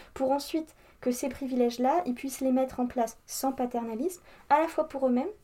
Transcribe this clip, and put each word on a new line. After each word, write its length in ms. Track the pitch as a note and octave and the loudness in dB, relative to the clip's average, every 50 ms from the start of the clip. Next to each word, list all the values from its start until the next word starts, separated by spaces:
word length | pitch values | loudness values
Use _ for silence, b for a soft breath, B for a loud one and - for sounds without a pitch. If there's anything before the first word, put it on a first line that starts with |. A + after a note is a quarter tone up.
| B B B | B B B
pour 160 | - C4 C4 | -2 0 2
ensuite 460 | C4+ C#4 C#4 - - D#4+ D#4+ - - b b b b b | 2 0 0 -2 -2 -4 -4 -6 -10 b b b b b
que 100 | - B3 | -2 -2
ces 180 | B3 - - C4+ | -2 0 -2 -6
privilèges-là, 720 | - - C#4 B3 C4 B3 A#3+ A#3+ A#3+ - B3 C4 D4 F4 F4 | -4 -6 -6 -2 0 2 2 2 2 2 2 2 2 2 2
ils 80 | B3+ B3 | 0 -4
puissent 280 | - - C4+ - - | -4 -6 -8 -6 -2
les 100 | C4+ C4 | 0 2
mettre 280 | B3+ C4 C4 B3+ - - | 4 4 2 0 0 -2
en 60 | B3 | -2
place 320 | B3 - B3+ A#3 A3+ - - - | -2 0 0 -2 -2 -2 -8 -16
sans 260 | - - - - C4+ | -12 -8 -4 -2 -2
paternalisme, 680 | C4+ - B3+ B3 - A#3 A#3 A3+ A3 A3 C#4 F#4 F#4 - b b b b b b | -2 -2 -2 -2 -2 -4 -4 -4 -4 -4 -4 -4 -4 -6 b b b b b b
à 100 | C#4 D4+ | 4 4
la 80 | E4 D#4+ | 4 4
fois 200 | - D#4+ D#4 - | 0 -2 -2 -2
pour 200 | - C4+ C4 C4 | -2 0 2 2
eux-mêmes 220 | A#3+ B3 C#4+ F#4+ G#4+ - | 2 2 0 -2 -6 -12